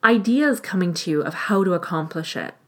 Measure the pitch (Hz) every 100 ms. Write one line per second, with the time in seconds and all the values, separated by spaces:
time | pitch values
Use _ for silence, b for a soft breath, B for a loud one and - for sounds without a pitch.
0 | 220 233 202 254 294 247 - 190 180 165
1 | - 151 143 160 - 196 190 175 - 165
2 | 160 165 165 - 80 -